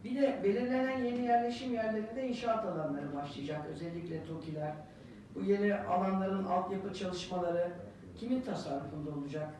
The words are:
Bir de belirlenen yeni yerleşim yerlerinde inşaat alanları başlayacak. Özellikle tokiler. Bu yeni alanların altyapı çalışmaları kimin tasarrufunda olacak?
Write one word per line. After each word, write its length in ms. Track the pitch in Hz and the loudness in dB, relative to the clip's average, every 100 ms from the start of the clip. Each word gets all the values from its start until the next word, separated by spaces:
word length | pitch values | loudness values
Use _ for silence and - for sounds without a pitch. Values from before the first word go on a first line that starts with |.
Bir 180 | 247 262 | -2 4
de 180 | 269 - | 4 6
belirlenen 600 | 196 220 247 262 262 262 | 4 4 4 2 2 2
yeni 180 | 240 240 | 0 0
yerleşim 520 | 240 240 240 240 262 | 4 6 4 -2 -2
yerlerinde 540 | 233 220 214 214 247 262 | 0 0 0 -2 -2 -2
inşaat 380 | 214 - 208 196 | 0 2 2 2
alanları 500 | 160 151 143 143 143 | 0 0 -2 -4 -4
başlayacak. 500 | 143 113 143 151 147 | -6 -6 -4 -4 -4
Özellikle 520 | 151 165 170 165 160 | -6 -6 -6 -4 -6
tokiler. 500 | 160 160 160 151 151 151 - - - - - - | -6 -8 -6 -4 -4 -6 -10 -16 -16 -16 -10 -4
Bu 60 | |
yeni 320 | 190 202 208 202 | 2 4 4 2
alanların 720 | - 180 190 190 190 190 - | 2 2 4 4 2 0 2
altyapı 480 | 180 - 196 - | 2 2 -2 -4
çalışmaları 800 | - 190 180 - 180 175 170 175 175 - - - - | -4 -4 -4 -4 0 2 2 0 -2 -10 -14 -14 -8
kimin 260 | 233 254 | 0 0
tasarrufunda 720 | - 190 156 139 147 151 147 | 0 -4 -2 -2 -2 -6 -4
olacak? 380 | 139 143 156 151 | -4 -4 -4 -4